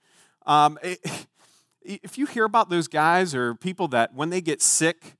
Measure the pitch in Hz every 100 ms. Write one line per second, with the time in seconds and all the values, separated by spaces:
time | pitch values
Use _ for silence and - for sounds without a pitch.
0 | _ _ _ _ - 151 147 151 175 180
1 | - - - _ _ _ _ _ - 202
2 | - - 285 240 220 226 180 175 160 156
3 | 160 175 185 135 120 117 180 185 170 123
4 | 113 127 160 180 160 143 - - 160 -
5 | - _